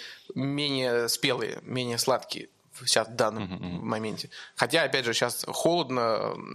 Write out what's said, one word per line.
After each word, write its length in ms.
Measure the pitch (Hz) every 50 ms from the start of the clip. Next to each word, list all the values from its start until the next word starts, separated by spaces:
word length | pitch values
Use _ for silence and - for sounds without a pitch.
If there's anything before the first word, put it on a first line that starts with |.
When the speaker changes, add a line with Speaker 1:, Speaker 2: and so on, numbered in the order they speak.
| - - - - - - -
Speaker 1:
менее 760 | 123 131 139 139 143 147 143 139 135 131 127 120 120 117 117
спелые, 500 | - - - 139 123 123 113 - - - -
менее 340 | 107 123 127 123 120 120
сладкие 520 | 117 - - 127 113 - - - - - - _ _ _ _
в 140 | - - 127
щас, 200 | 123 - 120 110
в 80 | 113 117
данном 280 | 117 123 107 107 113 104
Speaker 2:
Мгм, 100 | 90 92
мгм. 320 | 87 - 90 90 87 -
Speaker 1:
моменте. 420 | 113 117 110 110 107 - - - - - - - - -
Хотя, 280 | - 123 117 151 165 156
опять 200 | 135 135 139 123
же, 80 | 117 113
щас 300 | - 127 120 117 - -
холодно, 880 | - - - - 165 170 175 156 127 127 127 117 113 110 101 104 107 - - - -